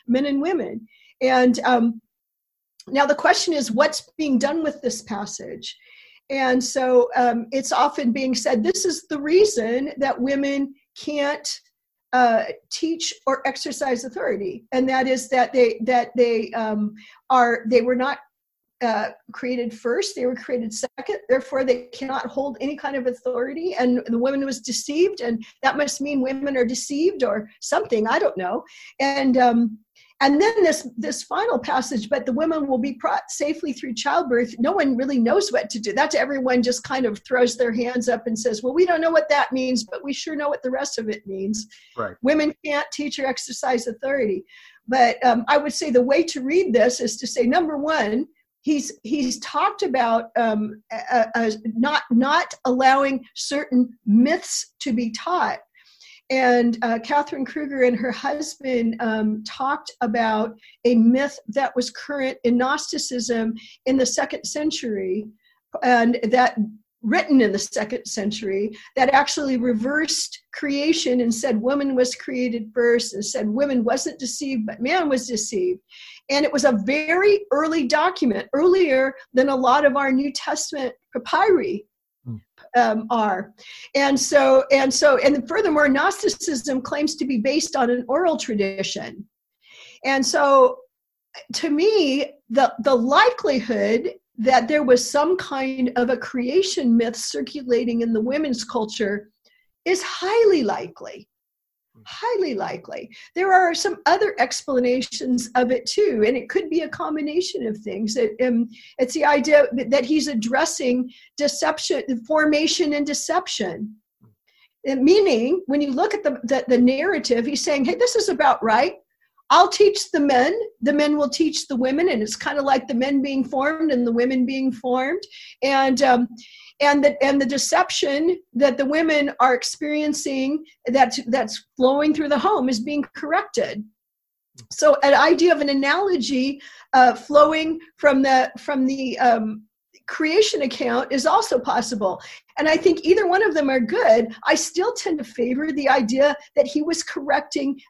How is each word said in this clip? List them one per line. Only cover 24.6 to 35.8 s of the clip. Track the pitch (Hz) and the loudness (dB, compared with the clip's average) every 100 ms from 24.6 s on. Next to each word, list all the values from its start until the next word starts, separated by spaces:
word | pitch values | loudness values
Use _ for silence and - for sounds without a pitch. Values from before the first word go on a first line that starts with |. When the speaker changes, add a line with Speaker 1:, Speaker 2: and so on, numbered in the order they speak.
| - 226 - 294 381 392 | -8 -8 -4 0 0 0
Speaker 1:
and | 240 226 - _ | -6 -6 -8 _
that | 262 269 | -2 0
must | 285 - | -4 -4
mean | 277 277 | -4 -2
women | 262 269 285 269 | -2 -4 -4 -2
are | 240 | -2
deceived | 247 - 285 339 - | -2 -6 -2 -2 0
or | 240 214 214 _ | -2 -2 -6 _
something, | - 330 440 220 220 | -4 -4 0 0 0
I | 294 | 0
don't | - - | 0 -2
know. | 180 233 - - - - | -4 -6 -8 -20 -20 -4
And, | 269 277 269 254 | -2 0 2 4
um, | 247 233 233 220 _ _ _ _ | 4 4 0 -4 _ _ _ _
and | 277 285 | 2 4
then | 415 453 | 4 4
this, | 339 302 247 - | 2 2 -6 -10
this | 294 - | -8 -8
final | - 339 453 262 | -6 -4 -2 -2
passage, | - 262 247 247 214 | -2 -4 -2 -6 -2
"But | 277 262 | -4 -2
the | |
women | 247 320 320 277 | -2 0 0 0
will | 254 | -2
be | 277 - | -2 -4
brought | 311 202 - | -2 -2 -6
safely | - 285 320 311 | -6 -4 -4 -6
through | - 269 220 | -8 -8 -6
childbirth." | 285 311 285 240 233 - | -2 0 0 0 0 -2
No | 269 | -2
one | 392 277 247 | 0 0 0
really | 269 269 | 0 0
knows | 226 359 - | 2 2 2
what | 233 - | 0 0
to | |
do. | 226 | -6